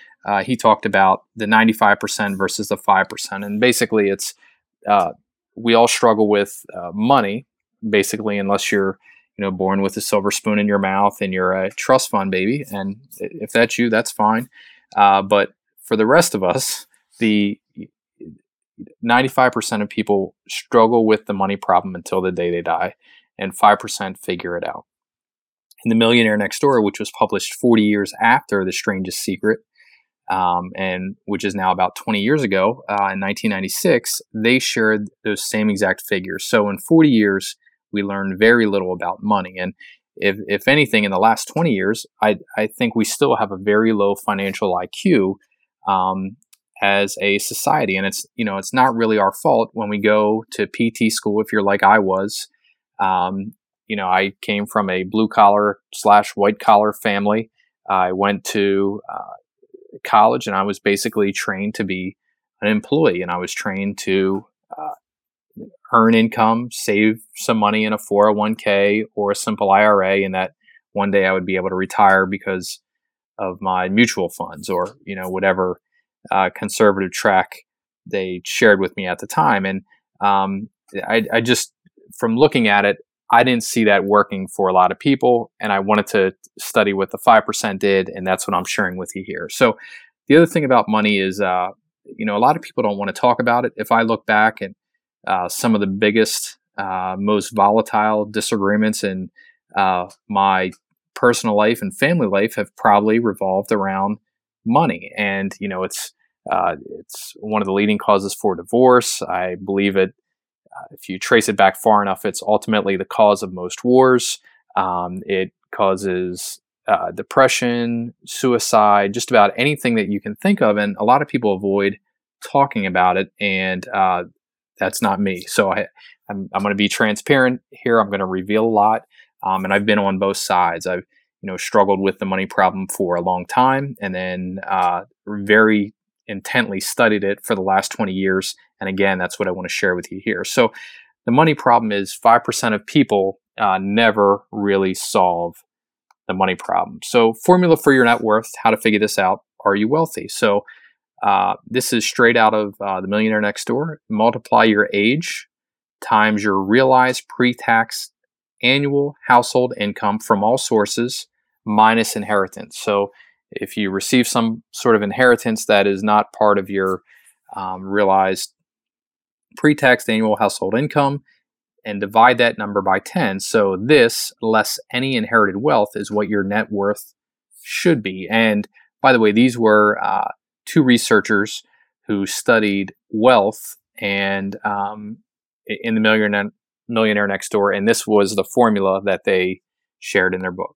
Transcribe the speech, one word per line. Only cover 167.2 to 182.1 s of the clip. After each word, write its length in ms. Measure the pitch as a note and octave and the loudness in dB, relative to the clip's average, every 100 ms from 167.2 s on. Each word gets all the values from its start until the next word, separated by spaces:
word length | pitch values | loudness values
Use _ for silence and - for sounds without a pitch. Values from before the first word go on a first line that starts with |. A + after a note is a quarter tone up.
| _ _ _ - | _ _ _ -12
um, 280 | F#2 F#2 | -10 -10
realized 720 | F#2+ G2+ G2 F#2+ F#2+ F#2+ - _ _ _ _ _ _ _ _ _ _ - | -4 0 2 2 2 -2 -8 _ _ _ _ _ _ _ _ _ _ -2
pre-tax 500 | D3+ D3 C3+ B2 - | 0 4 4 4 2
annual 280 | A2 A2 G#2 | 0 0 0
household 360 | G#2 - F#2+ | 0 -2 -2
income, 500 | A2+ D3 D3 C#3 C#3+ _ _ _ _ _ _ | -2 0 0 0 -2 _ _ _ _ _ _
and 160 | A2 G2+ | -10 -8
divide 380 | G2+ A2 B2 B2 | -2 4 4 6
that 200 | A#2 A2 | 0 0
number 240 | G#2 G2+ | -4 -2
by 180 | F#2+ F#2+ | 0 -2
ten. 400 | - F#3 A2 F#2+ | -2 -4 -2 -4
So 360 | - A2+ G2 F#2 | -2 0 0 0
this, 560 | A#2+ D3 A#2 - - - | 2 4 4 0 -10 -6
less 380 | A2+ A2 - - - | 0 0 0 -6 -8
any 220 | B2 C3+ B2 | -6 -2 -2
inherited 420 | G#2+ A2+ G2+ F#2+ | 0 2 2 0
wealth, 340 | D3 B2 - G#2 | 0 2 0 -4
is 160 | G2+ | -6
what 180 | G#2 G2+ | -4 -2
your 140 | G#2 | -2
net 280 | G2 G#2+ G2+ | -2 -2 -4
worth 420 | G2+ G2+ G#2 - _ _ _ _ _ | -2 -2 -4 -10 _ _ _ _ _
should 400 | - - F3 C3+ | -12 -2 0 0
be. 240 | G2 F#2+ F2+ | -2 -10 -2
And 380 | A2+ A2 G#2 - _ _ _ | 0 2 0 -4 _ _ _
by 120 | C3+ | 2
the 60 | B2 | 4
way, 120 | G#2+ | 4
these 260 | G#2+ B2+ A#2 | 4 2 2
were, 400 | A2 G#2+ G#2 - | 4 6 4 2
uh, 280 | G2+ G2+ - - _ _ - | -2 -4 -6 -10 _ _ -2
two 180 | E3 | 2
researchers 800 | B2+ A#2+ - G#2+ - G2+ G#2+ - - _ _ _ | 4 2 4 2 2 0 -2 -6 -16 _ _ _
who 200 | - | -6